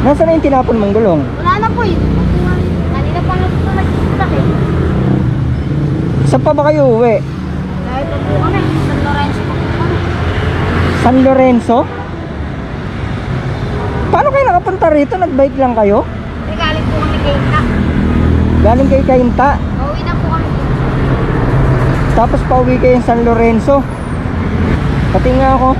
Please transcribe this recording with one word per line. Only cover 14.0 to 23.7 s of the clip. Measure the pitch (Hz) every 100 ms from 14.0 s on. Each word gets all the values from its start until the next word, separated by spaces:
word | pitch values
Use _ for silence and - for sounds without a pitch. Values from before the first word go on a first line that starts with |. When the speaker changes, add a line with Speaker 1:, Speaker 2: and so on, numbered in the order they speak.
| -
Speaker 1:
Paano | - 554
kayo | 539
nakapunta | 508 349 392 370 330
rito? | 302 285 381
Nag-bike | 339 262 277 262
lang | 254
kayo? | 226 208 214
Speaker 2:
Hindi, | - - - - -
galing | - 320 311
po | - -
kami | - -
kay | -
Inta. | - - - - - - - - - - - - -
Speaker 1:
Galing | - 247 269
kay | 269
Kainta? | 262 262 247 220 269 -
Speaker 2:
Pauwi | - - 571 605
na | 349
po | 339 -
kami. | 440 - - - - - - - - - - - - - - - - -
Speaker 1:
Tapos | - 233 294
pauwi | - 254 247 254
kayo | 254 247
sa | 233 233
San |
Lorenzo? | 233 226 233 226 196